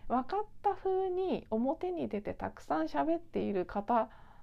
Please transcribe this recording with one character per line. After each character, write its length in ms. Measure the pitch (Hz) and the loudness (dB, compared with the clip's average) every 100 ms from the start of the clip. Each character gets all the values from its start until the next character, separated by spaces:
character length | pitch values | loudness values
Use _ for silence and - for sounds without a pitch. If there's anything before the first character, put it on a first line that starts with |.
| - | 0
分 200 | 240 254 | 0 2
か 100 | 392 | -2
っ 80 | 427 - | -2 0
た 120 | 415 | 0
風 360 | 392 381 370 381 | 2 2 2 2
に 360 | 359 381 226 - | 2 2 0 0
表 400 | 220 254 320 359 | 2 2 2 -2
に 180 | 349 226 | -2 -2
出 120 | 208 | -2
て 140 | 190 | -4
た 160 | 180 190 | -4 -6
く 120 | - | -6
さ 180 | - 320 | -2 0
ん 60 | 320 | 2
喋 300 | 285 294 330 | 2 2 0
っ 40 | |
て 200 | - - | 0 -2
い 120 | 214 | 0
る 140 | 196 180 | 0 0
方 420 | 208 208 240 233 - - - | -2 2 2 2 -6 -18 -12